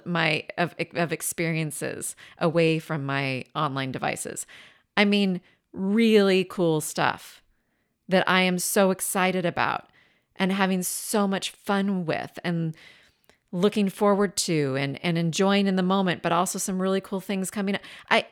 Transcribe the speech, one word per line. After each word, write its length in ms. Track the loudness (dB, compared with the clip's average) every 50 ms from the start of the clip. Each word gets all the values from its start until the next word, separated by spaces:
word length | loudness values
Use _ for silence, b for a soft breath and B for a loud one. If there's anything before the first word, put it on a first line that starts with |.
| -4
my, 400 | -4 -2 0 0 0 0 -2 -4 -6 -4
of, 180 | -2 -2 -2 -2 -6 -8 -6 -2
of 180 | -2 -2 -2 -2
experiences 1040 | -4 -6 -6 -4 -4 -2 -2 -2 -2 -2 -4 -4 -6 -6 -8 -6 -6 -8 -10 -10 B B B B B
away 400 | 0 0 2 4 4 4 4 2
from 260 | 0 -4 -6 -6 -4
my 400 | -4 -2 -2 -2 -2 -4 -4 -6 _ -6
online 380 | -4 -4 -2 -2 -4 -4 -4 -4
devices. 540 | -4 -4 -4 -4 -4 -6 -10 -8 -10 -12 B B B B B B B B B 0
I 80 | 2 2
mean, 380 | 4 4 2 2 2 0 -2 b b b b b _ -10
really 720 | -6 -2 0 2 4 4 6 6 6 6 6 4 2 2
cool 360 | 0 -2 0 2 2 2 2
stuff 640 | 0 -4 -4 0 0 0 0 -2 -8 -18 -20 -20 _ _ _ _ _ _ _ _ _ _ _ _ _ 0
that 160 | 2 2 2
I 160 | 4 2 2 4
am 160 | 2 2 0
so 320 | -2 -2 2 2 4 2
excited 540 | 2 0 -4 -4 -2 0 0 0 0 0 -2
about 460 | -2 0 0 0 0 0 -2 -6 _ b b b b b b b b b
and 140 | -2 -2 0
having 320 | 2 2 2 2 2 0 -2
so 460 | -4 -6 -8 -6 -2 0 0 2 2
much 220 | 0 -2 -4 -6
fun 560 | -10 -10 -4 -2 0 0 0 0 -2 -2 -2
with 320 | -2 -4 -4 -4 -8 -12 -8 -6
and 320 | -4 -2 -2 -2 -4 -6 B B B B B B B B B B B B B B B -4
looking 380 | 0 0 2 2 2 0 0
forward 440 | 0 2 2 2 4 4 2 0 0
to 400 | -4 -2 0 0 0 0 0 0
and, 220 | -2 -2 -4 -4 -4 -4
and 140 | -2 -2 0
enjoying 480 | 0 0 0 2 2 4 4 4 2
in 100 | 2 2
the 60 | 2 2
moment, 400 | 2 2 2 2 0 0 0 0
but 100 | 0 2
also 260 | 2 0 0 -2 -6
some 220 | -4 -4 -4 -2
really 200 | -2 0 0 -2
cool 200 | -4 -4 -8 -8
things 300 | -6 -4 -4 -4 -4 -6
coming 240 | -6 -6 -4 -2 -4
up. 80 | -4 B B B B B B
I, 160 | 2 2 0 0